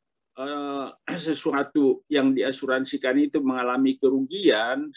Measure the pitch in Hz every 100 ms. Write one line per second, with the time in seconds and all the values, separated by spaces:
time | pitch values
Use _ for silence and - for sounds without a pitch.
0 | _ _ _ - 139 147 143 139 127 -
1 | - - 156 147 160 139 139 151 135 127
2 | - 143 135 131 127 131 131 131 131 139
3 | 131 135 147 156 131 127 123 131 135 131
4 | 135 135 135 196 170 107 117 135 151